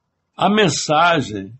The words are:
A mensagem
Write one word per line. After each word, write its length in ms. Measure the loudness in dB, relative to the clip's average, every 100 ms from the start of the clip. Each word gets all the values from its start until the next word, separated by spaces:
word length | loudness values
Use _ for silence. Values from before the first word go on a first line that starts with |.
| _ _ _ -4
A 120 | 0
mensagem 1040 | 2 2 0 -2 2 2 0 -4 -8 -12